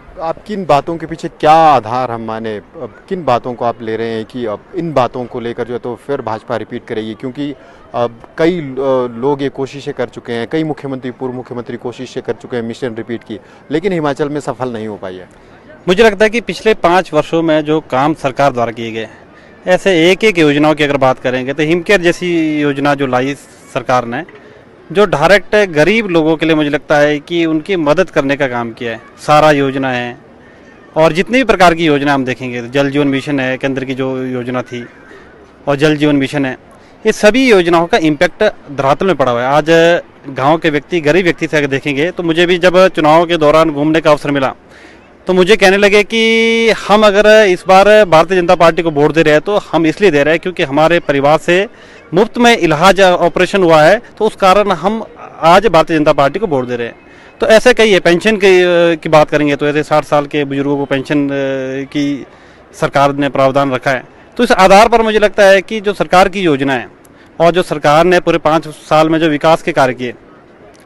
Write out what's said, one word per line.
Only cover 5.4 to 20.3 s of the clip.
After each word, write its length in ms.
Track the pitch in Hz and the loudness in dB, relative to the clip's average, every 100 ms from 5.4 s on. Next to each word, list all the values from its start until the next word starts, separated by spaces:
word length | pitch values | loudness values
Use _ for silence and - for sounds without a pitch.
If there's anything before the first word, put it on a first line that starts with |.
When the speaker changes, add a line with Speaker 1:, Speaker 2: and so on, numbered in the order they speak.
| 117 120 | -10 -8
Speaker 1:
जो 100 | 117 | -8
है 60 | 120 | -8
तो 160 | 123 113 - | -10 -12 -8
फिर 140 | 139 | -8
भाजपा 340 | 113 110 - 113 | -6 -10 -8 -8
रिपीट 300 | 107 120 - | -8 -14 -10
करेगी? 280 | 110 110 | -10 -8
क्योंकि 400 | 104 131 123 143 - - - - | -10 -12 -10 -10 -12 -20 -20 -12
अब 280 | 123 120 117 - - | -6 -6 -8 -18 -2
कई, 220 | 165 180 | -2 -2
अ, 160 | 143 131 135 131 123 117 | -6 -6 -2 -2 -2 -4
लोग 220 | 135 143 | -4 -2
ये 80 | 139 | -4
कोशिशें 440 | - 131 139 147 | -6 -10 -10 -12
कर 160 | 131 117 | -8 -8
चुके 240 | 120 120 | -10 -10
हैं, 140 | 117 117 | -8 -6
कई 120 | 160 | -4
मुख्यमंत्री, 480 | 160 143 139 131 127 | -4 -6 -8 -10 -10
पूर्व 220 | 120 131 | -10 -10
मुख्यमंत्री 440 | 127 120 123 117 120 | -10 -12 -12 -12 -12
कोशिशें 440 | 127 117 123 135 | -12 -12 -12 -12
कर 100 | - | -8
चुके 240 | 110 110 123 | -10 -8 -8
हैं 60 | |
मिशन 320 | 113 117 131 113 | -8 -8 -8 -8
रिपीट 280 | 110 113 | -10 -12
की, 160 | - 104 - - - | -10 -16 -16 -20 -8
लेकिन 220 | 147 196 | -4 -2
हिमाचल 360 | 175 151 139 147 | -2 -4 -2 -4
में 100 | 147 | -6
सफल 340 | 143 123 131 | -8 -8 -8
नहीं 140 | 113 110 | -8 -10
हो 80 | 101 | -10
पाई 180 | 95 92 | -12 -14
है। 140 | 87 - - - - - - | -18 -20 -20 -20 -20 -12 -4
Speaker 2:
मुझे 160 | 185 | 2
लगता 220 | 226 190 214 | 2 4 0
है 40 | |
कि 120 | 226 | 0
पिछले 320 | 214 175 220 | -6 -4 -2
पाँच 400 | 220 175 185 175 | 0 2 0 0
वर्षों 280 | 151 143 165 | -2 -2 -2
में 180 | 165 156 151 | 0 0 0
जो 140 | 156 | -4
काम 320 | - 127 147 | -2 -2 -2
सरकार 380 | 156 139 123 143 | -2 -6 0 -2
द्वारा 200 | 123 117 | 0 -4
किए 200 | 113 113 | -6 -10
गए, 160 | 110 107 - - - - - - | -8 -10 -14 -20 -20 -20 -14 -2
ऐसे 440 | 180 196 175 165 | 0 2 2 2
एक 120 | 185 | 2
एक 140 | 220 | 0